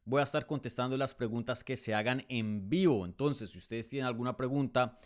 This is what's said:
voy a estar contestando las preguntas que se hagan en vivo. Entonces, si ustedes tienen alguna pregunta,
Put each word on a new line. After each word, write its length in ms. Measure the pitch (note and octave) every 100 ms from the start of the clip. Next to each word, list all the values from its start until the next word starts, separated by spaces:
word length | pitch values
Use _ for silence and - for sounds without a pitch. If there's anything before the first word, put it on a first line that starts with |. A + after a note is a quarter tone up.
voy 160 | - C3+
a 60 | C#3
estar 200 | D3+ -
contestando 500 | C#3+ A#2+ - B2+ C3+
las 180 | C3+ -
preguntas 480 | A#2+ A#2 A#2 A#2+
que 140 | - B2+
se 180 | - G#2+
hagan 300 | A2 C3 -
en 420 | B2 A2 G#2 G2
vivo. 360 | E3 F#3 A#2 F2+
Entonces, 460 | - C#3+ C#3+ G2+
si 60 | F2+
ustedes 300 | - A2+ A2
tienen 180 | C#3 B2+
alguna 300 | A#2 B2 B2
pregunta, 640 | C3 C#3 C3 B2+ B2 -